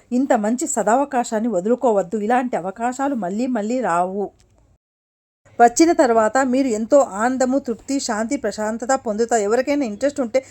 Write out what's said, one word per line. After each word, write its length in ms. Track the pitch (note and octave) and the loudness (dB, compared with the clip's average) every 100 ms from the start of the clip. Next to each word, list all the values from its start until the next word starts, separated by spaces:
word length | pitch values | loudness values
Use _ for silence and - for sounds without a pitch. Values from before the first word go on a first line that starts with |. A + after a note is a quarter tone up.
| - | -4
ఇంత 200 | B3 C4+ | -2 2
మంచి 340 | B3 G#3 B3 E4 | 2 0 -2 -2
సదవకాశాన్ని 800 | - G3 A#3+ C#4+ B3 A#3+ A3 A#3+ | -2 2 2 2 -2 -2 -2 -2
వదులుకోవద్దు. 680 | F#3 F#3+ B3 B3+ G3+ F3 A3 | 0 0 0 2 0 0 -2
ఇలాంటి 400 | G#3 B3 B3+ G#3 | 0 0 0 -4
అవకాశాలు 580 | F3 F#3+ A#3+ B3+ C#4 | -6 -6 -6 -4 -4
మళ్ళీ 320 | C4 F3+ G3+ C4 | -4 -4 -4 -2
మళ్ళీ 340 | A#3+ G#3 B3+ | -2 -2 -2
రావు. 500 | G#3 E3+ F3+ G3 F#3+ - _ _ _ _ _ _ _ _ _ _ _ - | 0 0 0 -4 -8 -10 _ _ _ _ _ _ _ _ _ _ _ 4
వచ్చిన 320 | A#3+ A#3+ E4 | 4 6 4
తర్వాత 460 | E4+ C4 A3+ G#3+ C4 | 4 4 4 2 2
మీరు 280 | C4+ B3 C4+ | 0 0 0
ఎంతో 320 | G#3+ A3+ D4 | -2 2 4
ఆనందము, 600 | A3+ F#3+ A#3 C4 B3+ C4+ | 4 0 -2 0 0 0
తృప్తి, 420 | B3+ A3+ - C4+ | -2 -6 -6 -6
శాంతి, 360 | - G#3+ A3+ C#4+ | -4 -4 -4 -4
ప్రశాంతత 560 | G#3+ F#3+ G#3+ A3+ A#3 | -4 -4 -4 -4 -2
పొందుతారు. 500 | C4 G#3+ G#3 A#3 B3 | -2 -2 -2 0 0
ఎవరికైనా 420 | G3+ A#3+ C4 D4 | 2 0 0 0
ఇంట్రెస్ట్ 360 | B3 G3+ C4 - | -2 -2 -2 -2
ఉంటే 240 | A#3+ C4 - | -2 -2 -4